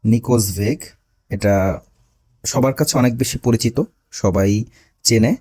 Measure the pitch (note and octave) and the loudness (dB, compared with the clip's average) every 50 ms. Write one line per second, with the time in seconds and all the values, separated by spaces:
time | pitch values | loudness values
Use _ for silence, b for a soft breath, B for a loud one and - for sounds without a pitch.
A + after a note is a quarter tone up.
0 | - A2 A2+ A#2+ - - B2+ A#2 G#2 G2+ F#2 F#2 G2+ A2 C#3+ F3 - - - _ | 2 2 0 0 2 0 0 0 0 -2 -4 -4 -2 -2 -4 -4 -8 -20 -20 _
1 | _ _ _ _ _ _ - G2 G2+ G2+ G2+ G2 F#2+ F#2+ F2+ - _ _ _ _ | _ _ _ _ _ _ -8 -2 0 0 2 2 0 -2 -4 -6 _ _ _ _
2 | _ _ _ _ _ _ _ _ - - - C#3 B2+ C3+ C3 - D#3 - - B2+ | _ _ _ _ _ _ _ _ -12 -6 -2 0 0 0 0 0 -2 0 0 2
3 | B2 B2 A#2 A#2+ C3 - - C3 - B2 A2+ A2+ - A#2 - - E3+ - _ _ | 2 0 0 0 -4 -4 -4 -4 0 0 0 2 0 -2 -2 -2 -4 -6 _ _
4 | _ _ - - - G2+ F2 - F#2+ G2 G2+ G#2+ A#2 b b b b b b _ | _ _ -12 -4 -2 0 0 2 2 2 2 0 -2 b b b b b b _
5 | _ - A#2 A2 A2 B2+ A#3 - | _ 0 2 4 4 2 2 -2